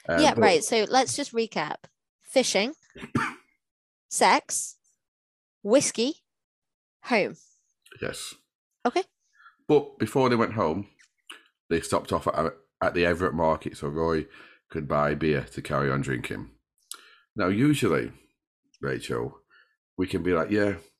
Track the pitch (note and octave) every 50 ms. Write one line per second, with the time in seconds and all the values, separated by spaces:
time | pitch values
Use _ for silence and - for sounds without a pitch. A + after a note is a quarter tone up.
0 | - - - C#4+ D#4 C#4 A3+ A#3 A3+ G3+ F3 D3+ - - B3 A3 G#3 - A#3+ C4
1 | C4+ - - D4 C#4 - A#3 A3+ A3+ G#3+ - F#3+ D3+ - - - - - _ _
2 | _ _ _ _ _ - - C4 A#3+ - - F#3+ G#3 C4+ D#4 _ _ _ - -
3 | - - - - - - - - _ _ _ _ _ _ _ _ _ _ _ _
4 | _ - - - B3 F#3 C3 - - - - - - - - _ _ _ _ _
5 | _ _ _ _ _ _ _ _ _ _ _ _ - G3+ A#3 C#4+ C#4 - - A3
6 | A#3 C#4 E4 _ _ _ _ _ _ _ _ _ _ _ _ _ _ _ _ _
7 | - - B3 G#3 D#3+ G#2+ - - _ _ _ _ _ _ _ _ _ - - -
8 | - - - - - - - _ _ _ _ _ _ _ _ _ - B3 - F4
9 | G4 _ _ _ _ _ _ _ - - _ _ _ - D3+ C#3+ C#3+ - - -
10 | A2 - - C#3 C3 B2 A#2+ A2+ A2+ - G#2+ A2 F#2 D#2 D#2+ G2 G2+ - _ _
11 | _ _ _ _ _ - - - _ _ _ _ _ - E2+ E2 - - G2+ -
12 | - - F#2 D#2+ - E2 - D#2+ D#2+ D#2+ - - _ _ _ - F2+ F2 - F2
13 | E2+ F2 F2 E2 F#2 C#2+ D2 E2 E2 D#2+ D#2 D#2 - - - - D#2 D2 D2 D#2+
14 | E2 E2 E2 D#2+ D2+ - - - - - - _ _ - - D#2+ D2 C2+ D#2 D2
15 | D2 D2 D2+ D2 D#2+ D#2 D2+ C#2 C2+ - - C#2 - - D2+ C#2 C#2 C#2 C2 C#2
16 | C2 C2+ B1+ A#1+ - - G1+ G1+ - - - _ _ _ _ _ _ - - -
17 | - - - _ _ _ - G#2 F#2+ F#2 G2 G#2+ C#3 D3+ D3 C#3+ A#2+ F#2 D#2 C2
18 | A1+ - - - _ _ _ _ _ _ _ _ _ _ _ - C#2 C2+ C2 A#1+
19 | - - B1 A#1+ A#1 C2 - - _ _ _ - _ _ _ _ _ _ _ -
20 | F2+ - - F2 E2+ F2+ F2 E2 D#2+ - G2+ G#2 G#2 G2+ F#2+ - - - _